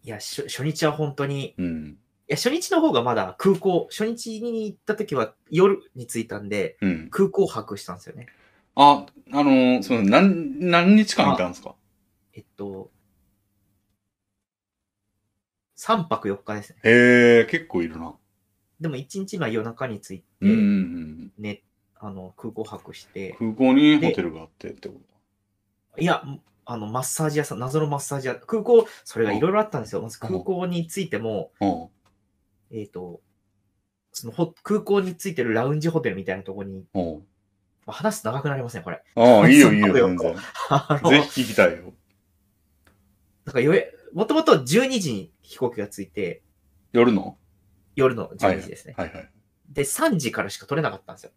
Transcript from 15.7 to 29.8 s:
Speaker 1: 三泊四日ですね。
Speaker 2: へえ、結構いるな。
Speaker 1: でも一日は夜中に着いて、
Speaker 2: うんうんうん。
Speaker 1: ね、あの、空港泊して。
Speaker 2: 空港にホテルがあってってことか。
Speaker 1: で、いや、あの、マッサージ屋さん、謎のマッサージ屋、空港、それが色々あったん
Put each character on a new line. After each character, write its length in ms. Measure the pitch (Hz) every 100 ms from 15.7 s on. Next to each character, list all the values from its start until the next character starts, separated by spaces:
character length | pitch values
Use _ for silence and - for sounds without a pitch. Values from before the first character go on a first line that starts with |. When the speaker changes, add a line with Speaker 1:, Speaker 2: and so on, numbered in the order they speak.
| -
Speaker 1:
三 320 | - 226 165
泊 220 | 107 101
四 80 | 98
日 180 | - 107
で 80 |
す 80 | -
ね。 80 | _
Speaker 2:
へ 560 | 110 120 123 123 120 117
え、 40 | 110
結 200 | 170 -
構 180 | 90
い 40 | 85
る 120 | 80
な。 160 | 82 - _ _ _ _ _ _
Speaker 1:
で 80 | 160
も 80 | 135
一 240 | 139 196
日 180 | 196 190
は 120 | 127
夜 160 | 110 113
中 220 | 117 131
に 120 | 104
着 160 | - 95
い 20 |
て、 60 | _ _
Speaker 2:
う 60 | 101
ん 20 |
う 40 |
ん 40 | 110
う 20 |
ん。 680 | 101 101 87 85 78 80 - -
Speaker 1:
ね、 260 | 104 101 _ _ _ _
あ 100 | 104
の、 240 | 95 92 _
空 160 | 117
港 100 | 110
泊 320 | 107 98 - -
し 120 | -
て。 280 | 95 95 -
Speaker 2:
空 140 | 113
港 220 | 110 131
に 240 | 135 151 151
ホ 140 | 160
テ 100 | -
ル 120 | 87
が 80 | 80
あ 40 | 80
っ 40 | _
て 120 | 87
っ 20 |
て 140 | 82 -
こ 80 | -
と 40 |
か。 60 | _ _ _ _ _ _ _ _ _ -
Speaker 1:
で、 60 |
い 20 | 170
や、 180 | 151 139 139 _ _ -
あ 120 | 117
の、 100 | 104
マ 140 | 123
ッ 20 |
サ 220 | 135 - 156
ー 40 |
ジ 100 | 147
屋 60 | 143
さ 100 | -
ん、 40 |
謎 200 | 127 151
の 80 | 151
マ 100 | 139
ッ 20 |
サ 160 | - 139
ー 40 |
ジ 60 | 127
屋、 60 | 120
空 280 | - 220
港、 240 | 214 233 220 -
そ 160 | - 110
れ 60 | 113
が 80 |
色 160 | 101 160
々 100 | 208
あ 40 |
っ 60 | 214
た 100 |
ん 40 | 135